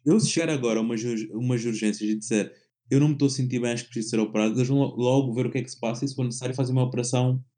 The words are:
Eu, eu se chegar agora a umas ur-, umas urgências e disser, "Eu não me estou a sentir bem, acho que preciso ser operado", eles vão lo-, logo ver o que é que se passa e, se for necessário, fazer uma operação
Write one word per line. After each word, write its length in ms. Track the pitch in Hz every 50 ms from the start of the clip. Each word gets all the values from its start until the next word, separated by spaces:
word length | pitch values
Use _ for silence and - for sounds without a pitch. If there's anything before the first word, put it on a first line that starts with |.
| _
Eu, 100 | 139 175
eu 60 | 220
se 80 | - -
chegar 240 | - 170 165 160 156
agora 260 | 139 120 117 110 113
a 40 | 110
umas 200 | 113 120 110 110
ur-, 280 | 123 117 107 110 - 95
umas 320 | 110 123 123 127 120 110
urgências 440 | 120 110 104 107 107 101 - 107 107
e 60 | 107
disser, 380 | 107 107 117 117 107 98 - - - _ _ _ _ _ -
"Eu 100 | 127 139
não 80 | 147 151
me 60 | 151
estou 120 | 131 143
a 40 | 139
sentir 280 | 135 - 131 127 127 123
bem, 140 | 120 120 120
acho 120 | 120 -
que 60 | -
preciso 200 | - 117 110 -
ser 100 | - 110
operado", 340 | 110 107 - 107 107 110 110
eles 140 | 127 127 127
vão 80 | 139 139
lo-, 180 | 139 - -
logo 360 | 113 120 123 127 139 135 123 110
ver 140 | 123 127
o 40 | 120
que 80 | - 131
é 40 | 120
que 80 | -
se 100 | - -
passa 240 | 117 113 113 127 139
e, 40 | 139
se 60 | -
for 100 | - 127
necessário, 300 | 120 110 - 127 123 127
fazer 180 | 143 131 123 127
uma 120 | 131 127
operação 580 | 127 131 127 120 - - 123 127 127 127 131 - - _